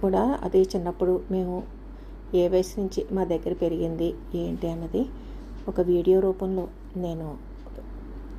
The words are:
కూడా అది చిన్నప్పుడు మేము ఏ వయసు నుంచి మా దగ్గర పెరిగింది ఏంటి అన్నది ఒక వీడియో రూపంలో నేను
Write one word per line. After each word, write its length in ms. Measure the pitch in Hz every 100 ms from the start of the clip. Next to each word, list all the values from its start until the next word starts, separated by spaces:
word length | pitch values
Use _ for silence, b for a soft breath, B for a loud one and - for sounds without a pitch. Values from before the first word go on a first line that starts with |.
కూడా 180 | 196 190 233 277
అది 180 | 180 185
చిన్నప్పుడు 520 | 190 196 175 180 180 180 -
మేము 240 | 185 180 180 - - - B B B - 180
ఏ 120 | 175
వయసు 260 | 185 185 -
నుంచి 220 | 190 196 - 190
మా 80 |
దగ్గర 300 | 180 160 175
పెరిగింది 540 | 180 170 165 165 165 170 - - 175
ఏంటి 320 | 170 170 170
అన్నది 340 | 165 165 190 269 - B B B B -
ఒక 140 | 190
వీడియో 360 | 180 175 175 190
రూపంలో 440 | 190 185 190 185 175 - - 180
నేను 300 | 175 165 156 147 - - - - - - - - -